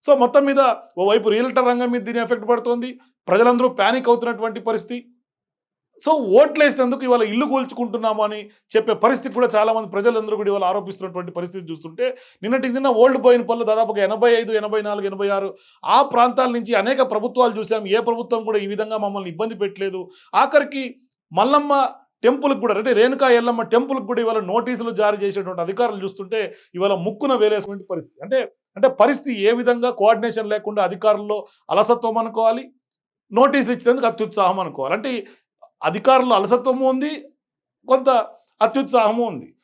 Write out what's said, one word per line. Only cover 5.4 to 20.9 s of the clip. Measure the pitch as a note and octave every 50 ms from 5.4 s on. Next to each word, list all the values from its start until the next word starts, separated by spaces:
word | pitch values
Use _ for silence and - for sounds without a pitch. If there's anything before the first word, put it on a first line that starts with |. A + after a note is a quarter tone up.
| _ _ _ _ _ _ _ _ _ _ _ _ -
So, | D4 D#4+
ఓట్లు | D4+ B3 G3 F3+ A#3+ D4 D4 D4 D#4 D4+
వేసినందుకు | C#4+ C#4+ D4 B3+ B3 B3+ - C4
ఇవాళ | B3+ B3 A#3+ A3
ఇల్లు | G#3+ G#3 A#3 D4
కూల్చుకుంటున్నాము | - C4+ C4+ C4 B3+ - A#3+ A#3+ A#3 - A3+ A3 A3 G#3+ G#3 G#3+
అని | G#3 G#3+ G#3+ G#3+ G#3 _ _ _ _ -
చెప్పే | A3+ A3 A3+ G#3+
పరిస్థితి | - - A#3 C4+ B3+ - C4+ F#3+
కూడా | A#3+ B3 A#3+ A#3
చాలామంది | G#3+ G#3+ A3 A3+ A3+ A3 F#3+
ప్రజలందరూ | G3+ G3+ G3+ A#3 A#3 A3 A3 A3 G#3
కూడా | G3 G#3 G3+
ఇవాళ | G3 G3+ F#3+
ఆరోపిస్తున్నటువంటి | F3+ F#3+ G3+ F#3+ F#3 F#3+ - F#3+ F#3 E3+ F3+ F3+ F3 -
పరిస్థితి | F3 F3 F3 F3+ G3 F3 D#3+ D#3+
చూస్తుంటే, | D#3 D#3 E3 D#3+ G3 B3 C4 C4 - - _ _ _ -
నిన్నటి | G#3+ A#3+ C4 - B3+
దిన | A#3+ C4+ C4+ C#4
ఓల్డ్ | B3 G#3+ A#3+ C4+ C4 C4+
బోయినపల్లిలో | - B3+ B3 A#3+ A#3+ A#3 A#3 A#3 A#3
దాదాపుగా | G3+ G#3+ A3 A3+ A3+ A3 G3+ G3
ఎనభై | F#3+ G#3+ G3+ A#3 A#3+ A#3
ఐదు, | A3+ A3+ G3+ A3
ఎనభై | G#3+ G#3 G#3+ G#3+ G#3+ G#3
నాలుగు, | G#3 G#3 G3+ G3
ఎనభై | G3 G3 F#3+ G3+ G3+
ఆరు | G3+ G3 G3 G3 F#3+ _ _ _ _ _ -
ఆ | D3+ G3+ B3 C#4
ప్రాంతాల | C#4 - A#3+ A#3+ B3 A#3+ B3+ B3+ B3
నుంచి | A#3 A#3+ G#3+ G3 A#3
అనేక | G3+ G3 A3+ C4+ C4+ B3+ -
ప్రభుత్వాలు | G#3+ G#3+ G#3 A#3+ - B3 B3 A#3+ G#3+ G#3
చూసాం, | G#3+ - A3 A3 G#3 F#3
ఏ | G3 A3+
ప్రభుత్వం | A#3 A#3 A#3 A#3 A#3 - A#3+ A#3 A3
కూడా | G#3+ A3 G#3
ఈ | G3
విధంగా | G3 G3+ G3+ A3 G#3+ A3
మమ్మల్ని | G#3+ G#3 G3+ G3 G3+ F#3+ F3+
ఇబ్బంది | E3 D#3+ A3 A3+ A3+
పెట్టలేదు. | F#3 G3+ G3 G3 F#3 G3 G3 F#3 F#3+ F3+ F3+ - _ _ _ -
ఆఖరికి | F#3+ C4 C#4+ - D4 C#4+ - C#4 C#4 C4 B3